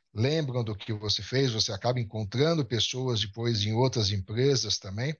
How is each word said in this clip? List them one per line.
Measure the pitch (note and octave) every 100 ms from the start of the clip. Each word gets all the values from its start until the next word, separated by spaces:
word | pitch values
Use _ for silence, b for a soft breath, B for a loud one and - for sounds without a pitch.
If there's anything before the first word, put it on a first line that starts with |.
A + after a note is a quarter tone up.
| _
lembram | G#2 B2+ D#3+ C#3+ B2
do | A2+ G2
que | -
você | G#2+ G#2 -
fez, | G2 B2+ C3+
você | A2 -
acaba | - A#2+ B2
encontrando | G2+ A2 G2+ A#2+ D#3 E3 B2+
pessoas | A#2 - B2+ C3 A2+
depois | G2+ A#2 A#2+ A2
em | G#2+
outras | A2 A2 A#2 G2+
empresas | G2+ F#2+ A2 C3+ C3 G#2+ -
também, | G2 G2 C3+